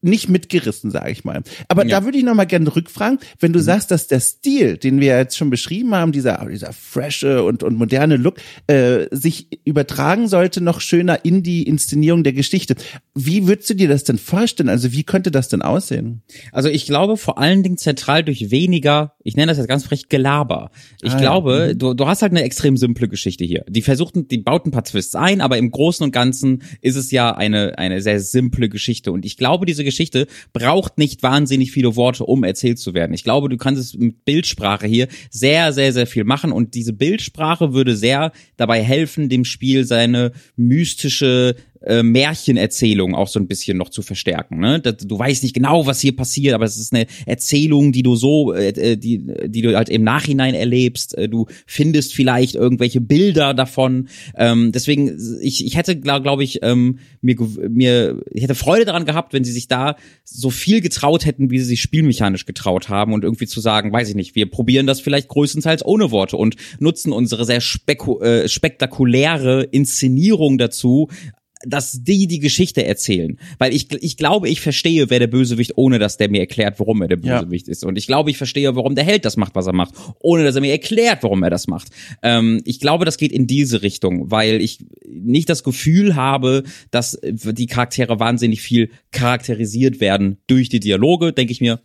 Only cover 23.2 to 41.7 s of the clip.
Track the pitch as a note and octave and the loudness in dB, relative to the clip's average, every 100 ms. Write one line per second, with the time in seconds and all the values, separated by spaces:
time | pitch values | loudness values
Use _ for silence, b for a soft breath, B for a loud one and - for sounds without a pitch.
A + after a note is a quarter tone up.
23.2 | - F2+ F2 E2 - G#2 A2+ C3+ E3+ - | -6 -4 -4 -4 -4 -4 0 0 0 -4
24.2 | C3 B2 G#2 D#3+ E3+ C3 G#2+ G#2 F#2 - | -4 -4 0 -2 -2 -4 -4 -6 -4 -2
25.2 | E3 G3 C#3+ B2 A#2 A#2+ D#3 F3 D3+ B2 | 0 0 0 0 0 0 0 0 -2 0
26.2 | B2 B2+ C3+ C3 B B A#2 C3 B2+ C3 | 0 0 0 0 B B -4 -2 -2 0
27.2 | A#2+ - G#2 G#2 G2+ - F#2 F#2 G2+ G#2 | 0 0 0 0 -2 -4 -4 -2 0 0
28.2 | G2 B2+ B2+ B2 A2+ G#2 - A#2 - F2+ | 0 0 0 0 -2 -2 -6 -6 -4 -6
29.2 | F#2+ - B2+ F3 F3+ D3+ C#3 C3 D#3+ B2+ | -6 -4 0 0 -2 -2 -4 -2 -2 -2
30.2 | C#3+ B B - A#2 E3+ F#3+ - D3+ - | -4 B B -4 0 0 0 0 -2 0
31.2 | B2+ C#3 C#3+ C3+ B2+ - B2 A2+ B2 B2+ | 0 2 2 0 0 2 0 2 0 0
32.2 | - C3+ G2 G2 B2+ A#2+ - F2 E2 E2 | 0 0 0 0 -2 -2 -4 -4 -2 -4
33.2 | - B2+ C#3+ B2 C3+ C3+ B2 - A#2 A#2 | 0 0 0 -4 -2 -2 -4 -2 -2 -2
34.2 | - D3 F3+ - G2+ G2+ G#2 A2+ B2 B | -2 -2 -2 -4 -2 -2 0 0 0 B
35.2 | B - C3 D#3 E3 C#3 C#3 B2+ A#2+ - | B -2 2 4 2 2 0 2 0 -2
36.2 | G#2+ C#3 E3 G2 A#2 A#2+ A#2 G#2+ C#3+ G#3+ | 0 0 -2 -2 -2 -4 -6 -2 -2 -2
37.2 | - - D#3 E3 D#3+ C3 B2 A2 A2+ C#3 | -6 -6 -2 0 0 2 2 2 2 0
38.2 | D#3+ b b _ A2 A2+ A2 C#3 D#3+ - | -2 b b _ 0 2 2 0 0 -2
39.2 | D3 B2+ B2 - C3 C3+ C3 A#2+ A#2 A#2+ | 0 0 0 -2 0 0 2 2 2 2
40.2 | B2 B2 B - A#2+ C#3 E3+ - C#3+ - | 0 -4 B -2 2 2 0 -2 -4 0
41.2 | C3+ B2+ B2+ B2 b | 2 4 2 0 b